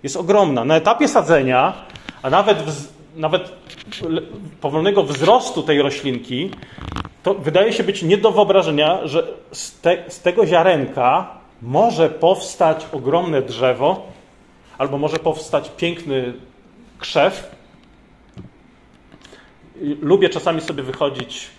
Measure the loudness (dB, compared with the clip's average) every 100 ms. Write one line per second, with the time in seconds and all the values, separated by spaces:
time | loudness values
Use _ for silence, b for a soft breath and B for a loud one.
0 | -8 -6 2 4 4 2 2 4 4 2
1 | 2 2 4 2 4 2 2 -2 -16 B
2 | B B 0 2 4 0 -2 -10 -12 -20
3 | -20 -6 -2 -2 -4 -18 -20 -20 -16 -10
4 | -6 -6 -6 -16 -18 -8 -4 0 2 2
5 | 0 0 4 4 2 -6 0 2 2 -2
6 | -6 -6 -6 -8 -8 -10 B B B -10
7 | -12 -6 -4 -2 0 2 2 0 -2 -2
8 | 0 2 4 4 4 4 4 2 2 0
9 | -2 -2 -4 -10 -18 -16 -16 -2 0 0
10 | -4 -4 -2 2 4 4 4 2 0 0
11 | 2 2 -2 -14 _ _ -2 2 2 2
12 | 0 2 2 2 -4 0 0 0 -6 -6
13 | -2 0 0 -2 -4 -2 0 2 0 0
14 | -8 -20 _ _ _ _ b b -6 -2
15 | -4 -2 -4 -4 -4 -4 -4 -6 -6 -6
16 | -6 -4 -4 -10 -20 _ _ _ -20 -16
17 | -4 2 2 0 -16 -20 -20 _ _ _
18 | _ _ _ -20 -20 _ _ _ _ _
19 | _ -20 B B B B _ -10 -8 -6
20 | 2 4 4 0 -2 -4 -6 -8 -8 -4
21 | -4 -4 -12 -14 -18